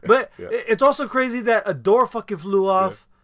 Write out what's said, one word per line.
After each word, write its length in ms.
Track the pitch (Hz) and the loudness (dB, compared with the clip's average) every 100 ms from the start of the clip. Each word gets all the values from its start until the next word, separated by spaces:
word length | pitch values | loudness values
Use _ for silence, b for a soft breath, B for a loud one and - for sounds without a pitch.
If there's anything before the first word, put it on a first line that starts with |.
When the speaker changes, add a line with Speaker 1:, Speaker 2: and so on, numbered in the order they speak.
Speaker 1:
Yeah. 40 | - | 2
Speaker 2:
But 260 | 262 - - | 2 0 -12
Speaker 1:
Yeah. 100 | 175 | -8
Speaker 2:
it, 160 | 233 - | -6 -2
it's 140 | 220 | 2
also 260 | 269 285 262 | 2 2 -2
crazy 320 | 254 254 240 | -2 -2 -2
that 220 | 233 226 | 0 0
a 80 | 196 | -2
door 340 | 151 117 233 240 | -2 2 2 2
fucking 300 | 233 - 190 | -4 -8 -10
flew 260 | 180 196 190 | -2 0 2
Speaker 1:
Yeah. 60 | |
Speaker 2:
off, 360 | 190 190 - _ _ | 2 0 -4 _ _